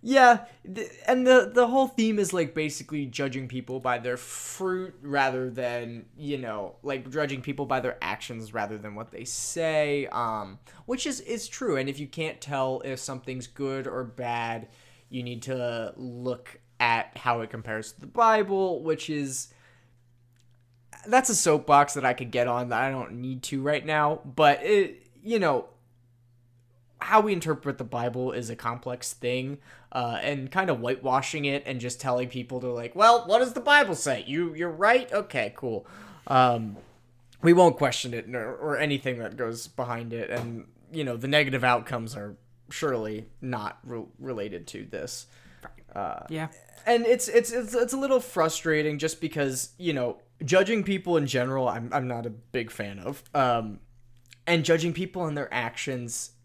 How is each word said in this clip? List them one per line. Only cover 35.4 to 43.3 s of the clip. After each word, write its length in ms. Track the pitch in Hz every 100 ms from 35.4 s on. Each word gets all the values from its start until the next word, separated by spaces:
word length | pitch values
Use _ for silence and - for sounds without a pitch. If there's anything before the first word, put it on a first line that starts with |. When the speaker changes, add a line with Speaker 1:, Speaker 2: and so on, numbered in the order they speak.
| 107 -
Speaker 1:
cool." 300 | 127 113 - - - - -
Um, 500 | 131 127 120 110 101 - _ _ _ _ -
we 120 | 165
won't 220 | 170 180 -
question 360 | 139 - 127
it 140 | 117 107
nor, 260 | 123 113 127
or 220 | 151 139
anything 400 | 147 139 135 123
that 180 | 113 117
goes 320 | 117 117 -
behind 460 | - 120 117 117
it, 160 | 117 110
and, 360 | 117 117 117 - _ _
you 120 | 160
know, 140 | 143 117
the 100 | 135
negative 360 | 147 139 131
outcomes 520 | 127 123 110 123 113 113
are 200 | 104 101 _ _ _
surely 560 | - 156 123 107 107 110